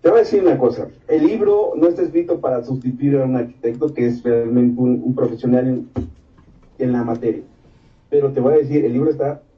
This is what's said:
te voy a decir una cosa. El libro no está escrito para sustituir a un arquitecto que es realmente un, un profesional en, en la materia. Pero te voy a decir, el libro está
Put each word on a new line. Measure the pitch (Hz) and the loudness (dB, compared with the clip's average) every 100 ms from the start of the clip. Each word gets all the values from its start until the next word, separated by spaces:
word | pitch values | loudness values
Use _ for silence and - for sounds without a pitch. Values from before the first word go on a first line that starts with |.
te | 165 | 4
voy | 453 | 4
a | |
decir | - 415 | 4 2
una | 381 - | 2 2
cosa. | 123 - - - - | 0 -2 -10 -14 -2
El | 156 156 | 2 2
libro | 226 202 208 - 151 | 2 2 2 0 2
no | 170 | 0
está | 175 | 2
escrito | 165 165 170 160 | -2 -2 -2 -4
para | 135 123 | -2 -4
sustituir | 117 131 123 123 139 139 | -4 -6 -6 -2 0 0
a | 131 | 0
un | 127 | -2
arquitecto | 117 - 117 117 151 | -4 -6 -6 -2 -4
que | 135 120 | -2 -2
es | 120 | -2
realmente | 120 117 117 123 123 120 | 0 0 2 2 2 2
un, | 127 123 | 0 0
un | - 131 | -2 -2
profesional | 123 113 127 123 127 | -2 -2 0 0 0
en, | 123 - - - - _ _ - - - - | -4 -6 -10 -10 -14 _ _ -20 -20 -20 -6
en | 127 | -2
la | 123 | -2
materia. | 117 117 117 101 - _ _ _ _ _ _ | -2 -2 -4 -4 -10 _ _ _ _ _ _
Pero | 143 139 | 0 0
te | 135 | 0
voy | 127 | 2
a | 151 | 2
decir, | 135 147 135 | 2 0 0
el | |
libro | 123 151 | 0 0
está | 143 143 147 _ | 0 -4 -6 _